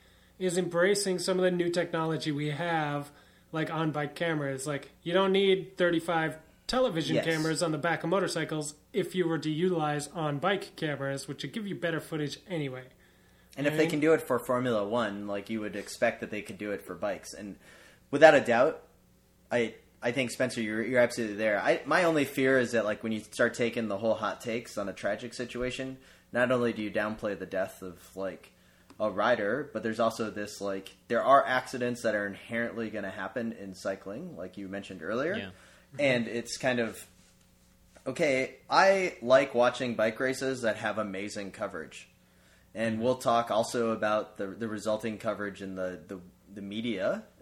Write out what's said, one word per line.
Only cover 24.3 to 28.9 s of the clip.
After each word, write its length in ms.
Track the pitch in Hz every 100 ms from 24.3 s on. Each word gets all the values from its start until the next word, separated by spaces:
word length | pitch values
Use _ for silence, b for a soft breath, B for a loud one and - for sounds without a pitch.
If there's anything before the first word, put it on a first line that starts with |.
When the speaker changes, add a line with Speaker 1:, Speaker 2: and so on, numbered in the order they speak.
| 90
Speaker 2:
takes 360 | 123 117 117 -
on 120 | 98
a 40 |
tragic 400 | 90 104 104 120
situation, 640 | - 120 120 127 123 131 131 B B B
not 180 | 120 123
only 220 | 127 120
do 80 | 107
you 100 | 107
downplay 480 | 104 107 107 107 95
the 60 | 90
death 360 | 95 95 -
of, 160 | 92 82 -
like, 380 | 92 95 90 - B B B B